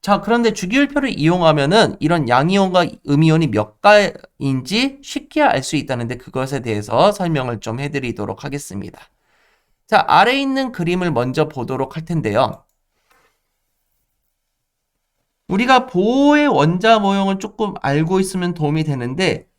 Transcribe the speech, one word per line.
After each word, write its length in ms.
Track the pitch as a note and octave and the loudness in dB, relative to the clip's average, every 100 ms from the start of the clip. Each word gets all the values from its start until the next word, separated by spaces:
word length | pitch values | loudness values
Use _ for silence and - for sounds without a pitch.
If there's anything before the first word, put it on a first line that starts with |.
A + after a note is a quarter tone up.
자, 180 | - G3+ | 0 -2
그런데 320 | G3+ A#3+ A#3 | 2 2 2
주기율표를 640 | - F3+ B3+ C#4 C#4+ C4+ D#3 | -2 -2 0 0 0 -4 0
이용하면은 800 | D3+ F3+ E3 D3+ C#3 G#3 D#3+ - | 2 4 2 2 2 4 2 0
이런 280 | D#3 F3 A#2+ | -2 0 2
양이온과 580 | B2 D#3 G3 F#3+ F3+ E3+ - - | 2 2 2 2 2 0 -6 -2
음이온이 440 | C#3+ D#3+ D#3 D#3+ | 2 4 4 2
몇 280 | G#2 A2 _ | -2 -4 _
가인지 1160 | G3+ G#3 G3 - - _ C3+ C3 B2+ G#3+ C4+ C#4 | 6 6 4 -4 -20 _ -4 -4 -2 -2 -2 -6
쉽게 420 | - - - D4+ | -10 -10 -6 0
알 200 | C#4+ - | 2 2
수 140 | C3 D3+ | -2 -6
있다는데 400 | - B2 A#2 B2 | -4 -6 -6 -8
그것에 420 | - C3 C3 C#3 | -8 -6 -4 -6
대해서 520 | B2 G#2 G2+ A2+ F#3+ | -4 -6 -2 2 2
설명을 480 | G3+ F3+ D3+ B2+ A2+ | 2 -4 -2 -4 -8
좀 180 | A2+ A#2 | -8 -8
해드리도록 640 | C#3+ C#3+ B2+ A2+ G2+ - | -6 -6 -6 -8 -10 -10
하겠습니다. 560 | C#3 C#3 - - - - - _ _ _ _ _ _ _ _ | -10 -10 -10 -12 -14 -18 -20 _ _ _ _ _ _ _ _
자, 180 | - - | 0 4
아래 280 | D3 G#3+ C4+ | 4 4 2
있는 360 | C#4 C4+ C4 | -2 -4 -4
그림을 400 | B3+ E3+ F3+ F3+ | -4 -4 -2 -2
먼저 340 | B2 B2+ B2+ D3+ | -2 -2 -2 -2
보도록 480 | - A#2+ B2+ C3+ | -4 -8 -6 -6
할 100 | E3 | -8
텐데요. 600 | D#3+ E3 A2 G#2 C3 - _ _ _ _ _ _ _ _ _ _ _ _ _ _ _ _ _ _ _ _ _ _ _ _ _ _ _ _ - | -6 -4 0 0 -2 -4 _ _ _ _ _ _ _ _ _ _ _ _ _ _ _ _ _ _ _ _ _ _ _ _ _ _ _ _ -4
우리가 400 | F#3+ B3 B3+ B3+ | -2 4 2 2
보호의 600 | F3 G#3 C4 C#4+ D4 D4 | 0 0 4 4 4 4
원자 500 | D#3+ D3+ F3+ A3 A3 | 2 2 2 4 4
모형을 400 | G3+ G3 G3 G3 | 4 0 0 -2
조금 360 | G#3 - G#3 - | -6 -6 -6 -4
알고 380 | C3+ C#3+ D#3+ F#3+ | -2 0 0 0
있으면 360 | F#3 F#3 F3 | 0 -2 -4
도움이 280 | E3 D3+ D#3 | -2 -2 -2
되는데 680 | D#3 C3+ A#2+ C#3 F#3 A2 _ | -2 -4 -6 -2 -2 -2 _